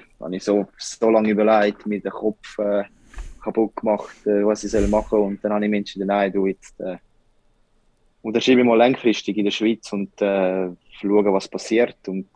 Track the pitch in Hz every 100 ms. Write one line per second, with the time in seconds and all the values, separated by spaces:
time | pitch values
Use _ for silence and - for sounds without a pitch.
0 | - - 82 92 - 104 98 - - -
1 | 113 110 107 104 107 107 104 104 107 101
2 | 95 110 110 107 - - 104 101 101 _
3 | _ - - - 110 113 110 - 110 104
4 | - - 107 101 104 107 101 110 101 107
5 | - 107 101 98 104 104 104 104 101 98
6 | 98 101 98 98 95 95 - - 92 90
7 | _ _ _ _ _ _ _ _ _ _
8 | _ _ 113 113 127 127 123 113 120 131
9 | 120 104 - 101 101 - 110 110 - 101
10 | 98 - 101 98 92 95 92 87 _ -
11 | 101 104 101 95 - - - 110 120 -
12 | - 95 95